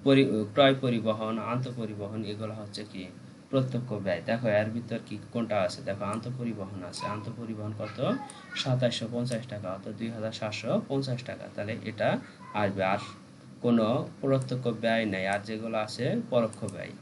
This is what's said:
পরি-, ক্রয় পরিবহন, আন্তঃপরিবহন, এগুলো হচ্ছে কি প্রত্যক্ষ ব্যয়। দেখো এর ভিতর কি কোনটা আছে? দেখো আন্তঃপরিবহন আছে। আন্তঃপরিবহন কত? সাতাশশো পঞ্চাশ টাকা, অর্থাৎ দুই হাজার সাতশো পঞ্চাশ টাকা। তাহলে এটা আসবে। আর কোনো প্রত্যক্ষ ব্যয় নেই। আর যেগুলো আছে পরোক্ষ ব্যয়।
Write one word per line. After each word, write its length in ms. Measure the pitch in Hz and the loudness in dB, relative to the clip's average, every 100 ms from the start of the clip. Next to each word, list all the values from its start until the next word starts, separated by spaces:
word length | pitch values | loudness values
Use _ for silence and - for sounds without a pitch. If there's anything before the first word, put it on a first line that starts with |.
পরি-, 400 | 139 135 139 110 104 | 8 8 8 4 2
ক্রয় 200 | - 135 | 8 8
পরিবহন, 640 | 135 127 117 110 110 110 110 | 8 2 2 2 0 0 -2
আন্তঃপরিবহন, 880 | 107 123 127 120 110 101 101 110 | 0 -2 -2 -4 -6 -4 -6 -4
এগুলো 300 | 104 104 107 | -4 -4 -6
হচ্ছে 300 | 107 104 104 104 | -6 -10 -10 -10
কি 120 | 95 90 - - - - | -10 -12 -14 -18 -20 0
প্রত্যক্ষ 420 | 135 127 127 - | 2 2 -2 -2
ব্যয়। 300 | 104 95 85 - | -2 0 0 0
দেখো 220 | 113 117 | 2 4
এর 200 | 104 110 | 4 2
ভিতর 280 | 117 113 117 - | -2 -4 -6 -6
কি 120 | 104 - | -10 -6
কোনটা 240 | 123 110 104 | -4 0 2
আছে? 220 | 90 - | 2 -2
দেখো 220 | - 101 | -4 -4
আন্তঃপরিবহন 800 | 101 110 - 127 120 107 95 101 | -2 -4 -4 -4 -4 -4 -6 -8
আছে। 220 | 87 - 101 | -10 -8 -6
আন্তঃপরিবহন 680 | 104 107 110 113 107 104 107 | -6 -6 -8 -8 -6 -6 -4
কত? 340 | 107 - 151 269 - - - - | -6 -2 0 0 -4 -14 -10 -4
সাতাশশো 520 | - 127 123 - 117 | 2 4 4 0 -2
পঞ্চাশ 340 | 120 123 113 - | -2 0 -2 -4
টাকা, 220 | 104 92 | -6 -6
অর্থাৎ 260 | 95 107 | -6 -8
দুই 160 | 107 113 | -6 -6
হাজার 220 | 113 110 | -4 -6
সাতশো 500 | - 110 107 113 202 - | -4 -4 -4 0 0 2
পঞ্চাশ 340 | 139 135 123 | -2 0 -4
টাকা। 220 | - 95 - | -4 -10 -8
তাহলে 220 | - 104 110 | -6 -4 -4
এটা 340 | 110 107 113 226 - - - | -6 2 2 2 -4 -16 -6
আসবে। 300 | 107 104 95 | 0 0 2
আর 140 | 92 101 - - - - - - | 2 2 -2 -14 -18 -20 -18 0
কোনো 480 | 120 117 107 135 165 - | 4 6 6 2 0 -2
প্রত্যক্ষ 480 | 139 135 131 127 123 | 4 4 4 0 0
ব্যয় 360 | 107 113 113 | 0 2 4
নেই। 220 | 110 95 95 | 2 0 0
আর 140 | 101 | 0
যেগুলো 340 | 101 110 113 110 | -2 -6 -2 -2
আছে 420 | 107 - 135 226 - | -2 -2 0 0 2
পরোক্ষ 340 | 120 110 - 104 | 2 2 -2 -8
ব্যয়। 180 | 92 92 - | -6 -10 -12